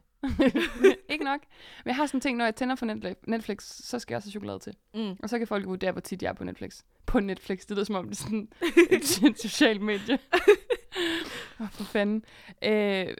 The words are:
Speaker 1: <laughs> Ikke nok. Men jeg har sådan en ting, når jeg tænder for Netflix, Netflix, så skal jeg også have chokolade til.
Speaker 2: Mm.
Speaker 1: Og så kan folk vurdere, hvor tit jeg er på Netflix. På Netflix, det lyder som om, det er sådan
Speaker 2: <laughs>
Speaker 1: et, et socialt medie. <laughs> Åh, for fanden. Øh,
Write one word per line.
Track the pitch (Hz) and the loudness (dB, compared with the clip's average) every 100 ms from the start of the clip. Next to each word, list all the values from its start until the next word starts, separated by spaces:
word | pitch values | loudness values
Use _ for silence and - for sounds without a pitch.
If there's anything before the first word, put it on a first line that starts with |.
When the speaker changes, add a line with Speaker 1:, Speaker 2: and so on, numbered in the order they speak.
| _ _ | _ _
Speaker 1:
<laughs> | 269 240 262 302 339 240 381 392 - | -4 4 4 4 -2 6 6 6 -2
Ikke | 302 | -4
nok. | 285 285 - - - - | -2 -4 -6 -20 -20 -12
Men | - | -4
jeg | 254 | 0
har | 294 | 0
sådan | 269 | 0
en | |
ting, | 285 240 | 0 0
når | |
jeg | 233 | 0
tænder | 220 254 | 0 -2
for | 262 226 | -2 -4
Netflix, | 214 190 190 - | -4 -8 -8 -4
Netflix, | 226 220 202 | -4 -2 -8
så | - - - 247 | -8 -16 -8 -8
skal | - | -6
jeg | 233 | -8
også | 208 | -6
have | |
chokolade | 208 202 196 | -10 -8 -10
til. | - - _ | -10 -18 _
Speaker 2:
Mm. | 214 220 185 | -10 -8 -8
Speaker 1:
Og | 214 | -6
så | 240 | -4
kan | 226 | -2
folk | 208 190 | -4 -4
vurdere, | 185 185 | -4 -2
hvor | 175 | -4
tit | - 185 | -6 -6
jeg | - | -4
er | |
på | - | -6
Netflix. | - - 98 - _ _ - | -8 -10 -12 -14 _ _ 0
På | 254 | 0
Netflix, | 196 185 - 190 | 0 -4 -6 -8
det | - | -6
lyder | 208 | -6
som | 208 | -4
om, | 202 180 | -4 -6
det | 202 | -10
er | |
sådan | - 220 208 - 339 | -6 -6 -6 -6 2
Speaker 2:
<laughs> | 320 339 | 6 6
Speaker 1:
et, | 381 285 - 240 | 6 2 4 4
et | 214 | 4
socialt | 214 - 277 214 | -4 4 4 4
medie. | 208 202 208 254 - 349 349 427 - 494 - | 0 -2 0 -2 2 2 6 6 4 -4 -4
<laughs> | 370 339 330 320 - - - | -4 -2 -2 -6 -10 -14 -10
Åh, | 220 | -10
for | - | -8
fanden. | 202 220 202 220 - - - - | -4 0 2 0 -4 -20 -20 -6
Øh, | - 214 208 196 185 | 0 2 2 0 -2